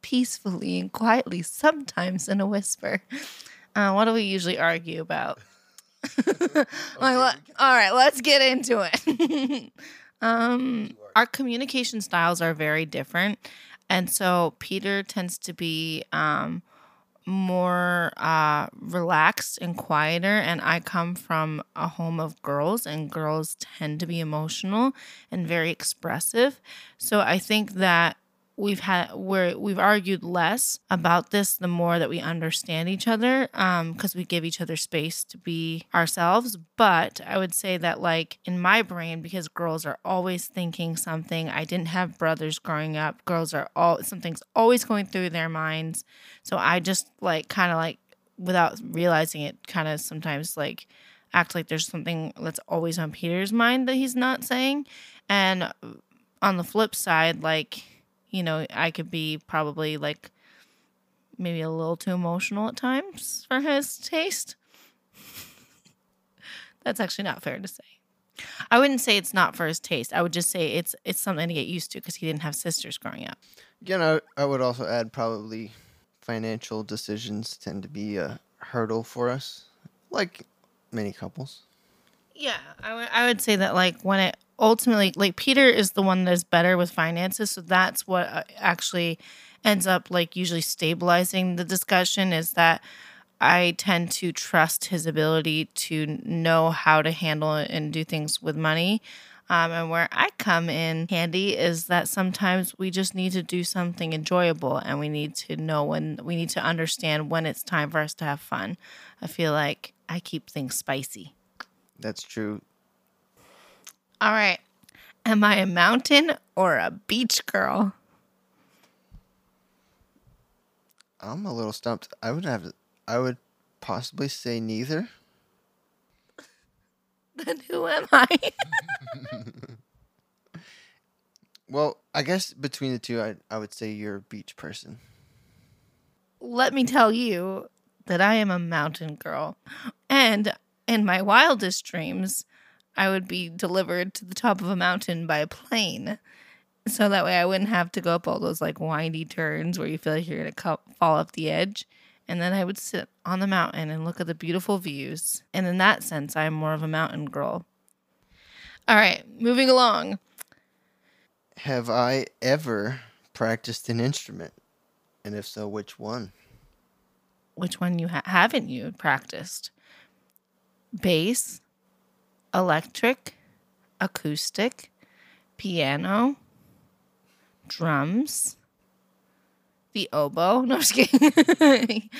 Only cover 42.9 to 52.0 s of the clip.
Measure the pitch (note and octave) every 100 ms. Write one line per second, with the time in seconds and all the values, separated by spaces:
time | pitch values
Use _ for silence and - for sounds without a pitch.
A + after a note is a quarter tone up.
42.9 | D3+ D#3 - - E3+ D#3+ D3+ - - E3+
43.9 | E3+ - F3+ E3+ - - - A3+ A#3+ -
44.9 | G#3 G3 F#3+ F3+ E3 E3 D#3+ D#3 D#3+ D#3+
45.9 | D#3+ - _ - - - F#3+ C3 F3+ E3+
46.9 | F#3 - _ F#3+ D#3 - G#3 F3 E3 E3
47.9 | - _ _ _ - F3+ F3+ E3+ - -
48.9 | D#3+ F3 D#3+ D#3+ D#3 D3 - - F3 D#3
49.9 | D3+ - D#3 D#3+ C#3+ D#3+ - C#3+ - -
50.9 | _ - _ _ F3 E3+ F3 D#3+ D#3+ -
51.9 | E3